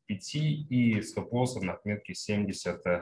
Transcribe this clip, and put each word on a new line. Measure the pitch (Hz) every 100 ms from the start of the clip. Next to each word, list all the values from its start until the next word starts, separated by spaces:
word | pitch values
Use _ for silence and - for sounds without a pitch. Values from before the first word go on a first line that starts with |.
| -
пяти | 98 - 147 151 - -
и | 123 117 107
стоп-лоссом | - 104 92 120 123 107 92
на |
отметке | - 104 104 -
семьдесят | 90 - 104 98 90 90 87 90 87